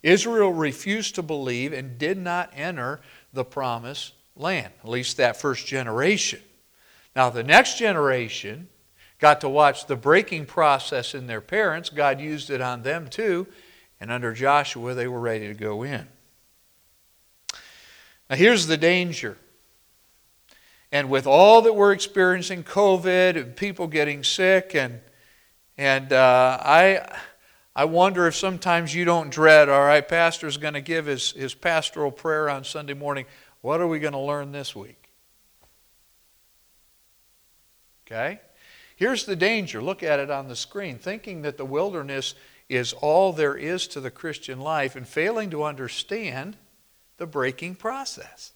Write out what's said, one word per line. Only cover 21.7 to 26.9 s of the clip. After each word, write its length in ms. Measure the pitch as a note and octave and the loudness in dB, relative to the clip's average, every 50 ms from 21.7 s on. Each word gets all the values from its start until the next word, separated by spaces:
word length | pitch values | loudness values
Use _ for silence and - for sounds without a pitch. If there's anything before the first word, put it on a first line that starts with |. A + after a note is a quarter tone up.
| A3 | 4
we're 160 | G#3 G3+ G3+ | 6 4 4
experiencing, 720 | G3 F#3+ - - - G3 F#3 F#3 F3+ F#3 F3 - F#3+ F3 D#3+ | 4 2 -2 -6 0 2 2 2 2 0 -2 -6 -8 -10 -10
covid, 720 | - - G3 G#3 G3+ F#3+ F#3 E3+ F#3 F3+ F#3 F#3 F#3 F3 | -4 0 2 4 4 4 2 2 0 2 4 4 4 2
and 200 | D#3+ C3 A#2+ A#2+ - | 0 -6 -8 -8 -8
people 300 | G3 G3+ F#3+ - F3+ E3 | -8 -8 -6 -8 -8 -4
getting 360 | D3+ D#3 D3 D3 D3 C#3+ C3 | -2 -2 -2 -2 -2 -4 -4
sick, 500 | - - - F#3 F#3 F#3+ F#3 F#3 F#3 - | -4 -2 2 2 4 4 4 2 0 -2
and, 280 | D3+ C3+ B2 A#2+ A#2 _ _ _ _ _ _ _ _ _ _ _ _ _ _ _ - | -2 -2 -2 -6 -14 _ _ _ _ _ _ _ _ _ _ _ _ _ _ _ -2
and, 360 | C#3 C#3 C3+ C3+ C3+ C3+ C#3 | 2 2 2 2 2 2 4
uh, 440 | B2+ C3 B2+ B2+ B2+ B2+ B2+ C3 B2+ | 6 8 8 8 8 6 4 2 0
I, 440 | - - D3 E3 F3+ F#3+ | 2 4 6 8 8 6